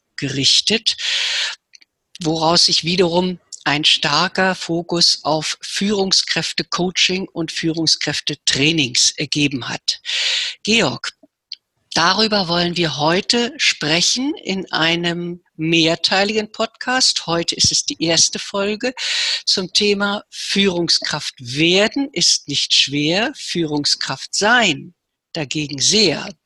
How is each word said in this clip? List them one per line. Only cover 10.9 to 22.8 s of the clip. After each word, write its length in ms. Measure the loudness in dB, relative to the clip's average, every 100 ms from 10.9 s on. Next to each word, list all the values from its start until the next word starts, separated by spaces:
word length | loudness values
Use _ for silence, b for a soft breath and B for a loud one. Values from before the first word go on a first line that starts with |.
| -2 -10 -14 _ _ -20 -20 _ _ -6
darüber 540 | 0 2 2 2 0 0
wollen 300 | 0 0 0
wir 200 | -2 0
heute 540 | 2 2 2 0 0 0
sprechen 760 | -2 0 0 0 0 0 -2 -4
in 360 | -6 -6 -4
einem 720 | 0 0 0 -2 -4 -6 -10 _ -6
mehrteiligen 920 | 0 4 4 2 0 2 2 0 -4
Podcast. 800 | -4 -6 -6 -2 0 0 0 -2
Heute 280 | -2 0 0
ist 180 | 2
es 100 | 0
die 180 | -2 -2
erste 380 | 0 2 2 0
Folge 540 | -6 -4 -2 -2 -4 -4 B B B B -2
zum 280 | -2 0
Thema 500 | 0 2 2 0 -4 -8
Führungskraft 1040 | -10 -4 0 2 2 0 0 -2 -6 -6 -10
werden 680 | -8 0 4 4 2 0 -4
ist 340 | 0 2 0 -2
nicht 260 | -4 0
schwer, 600 | 2